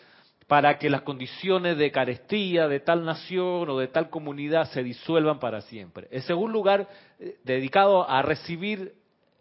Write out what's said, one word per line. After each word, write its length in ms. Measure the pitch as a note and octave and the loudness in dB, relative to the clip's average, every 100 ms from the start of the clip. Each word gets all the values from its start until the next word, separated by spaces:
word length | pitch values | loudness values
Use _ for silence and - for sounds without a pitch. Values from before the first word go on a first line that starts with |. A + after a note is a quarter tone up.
| _ _ _ _ _ | _ _ _ _ _
para 240 | D3 C#3+ C#3+ | 6 6 4
que 120 | D3 | 0
las 100 | C#3 | 0
condiciones 800 | - C3+ B2+ - F#3 F#3 F3 D#3 | -2 -8 -10 -8 -2 0 0 0
de 120 | D3 | 0
carestía 800 | C3+ B2+ A#2+ - G#3+ F#3+ E3+ D#3 | 2 0 -4 -4 -4 0 0 2
de 100 | C#3 | 0
tal 280 | C#3+ E3+ E3 | 0 0 0
nación 640 | D#3 - F#3 F3+ F3+ E3 | -8 -6 -4 -2 -2 -2
o 80 | C3 | -2
de 100 | B2+ | -2
tal 220 | D#3+ D#3+ | -2 -2
comunidad 580 | E3 D3 C#3+ D3 D#3+ D3+ | -6 -10 -8 -2 0 0
se 140 | C3+ | -4
disuelvan 560 | B2 A#2 - E3 D#3 D3 | -6 -8 0 2 2 0
para 240 | A#2+ G#2+ | -4 -6
siempre. 460 | - A2 F2+ - - | -10 -16 -16 -18 -10
Ese 240 | C3 C3 | -10 -4
es 40 | F3 | -2
un 140 | A3+ | -2
lugar, 380 | A3 G3 G3 F#3+ - _ _ | 0 2 2 0 -12 _ _
eh, 200 | - - | -16 -12
dedicado 640 | C3 C3 C3+ F#3+ G3 F#3+ E3+ | -4 -4 0 4 6 6 4
a 140 | C3+ | 2
recibir 720 | C#3 D3+ - E3+ G3+ G#3 F#3 - _ _ _ _ | 2 -2 -4 -6 -6 -6 -8 -14 _ _ _ _